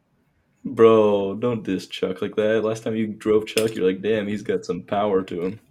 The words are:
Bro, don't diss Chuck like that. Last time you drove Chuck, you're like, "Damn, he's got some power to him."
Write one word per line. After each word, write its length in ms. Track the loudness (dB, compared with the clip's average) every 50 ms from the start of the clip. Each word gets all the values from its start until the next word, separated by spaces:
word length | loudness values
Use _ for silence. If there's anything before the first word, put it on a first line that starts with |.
| _ _ _ _ _ _ _ _ _ _ _ _ -12
Bro, 720 | -8 4 6 8 8 8 8 6 4 2 2 0 -4 -4
don't 260 | -4 -2 -2 -2 -4 -4
diss 240 | -4 -4 -4 -6
Chuck 340 | -10 -6 -6 -4 -4 -4 -6
like 140 | -6 -4 -2
that. 280 | -2 0 2 0 0 0
Last 200 | -2 -4 -4 -6
time 120 | -6 -4
you 120 | -4 -4
drove 400 | -4 -6 -4 0 2 2 2 2
Chuck, 260 | 0 -2 -2 -2 -2 -2
you're 140 | 0 0
like, 140 | 0 0 0 -2
"Damn, 240 | -2 -2 -2 -2
he's 160 | -4 -6 -6 -4
got 200 | -4 -4 -4 -4
some 200 | -6 -8 -8 -6
power 400 | -4 -2 -2 0 0 0 0 -2
to 180 | -4 -6 -6 -6
him." 160 | -6 -6 -10 _ _